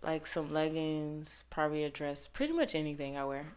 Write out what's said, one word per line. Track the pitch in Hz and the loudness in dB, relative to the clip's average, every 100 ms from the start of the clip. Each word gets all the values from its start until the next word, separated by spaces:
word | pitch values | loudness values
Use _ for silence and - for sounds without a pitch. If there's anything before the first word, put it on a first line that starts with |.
like, | - 160 156 | -2 -2 -2
some | - 151 | -2 0
leggings, | 151 156 160 156 156 151 151 156 - - | 2 2 2 0 0 -2 -4 -8 -12 -6
probably | - 151 151 | 2 2 4
a | 151 | 0
dress, | 143 147 143 - | 0 -2 -4 -6
pretty | - 294 | -2 2
much | 330 294 160 | 4 4 4
anything | 151 147 139 139 | 0 0 -4 -2
I | 139 | -2
wear. | 139 151 | -2 -6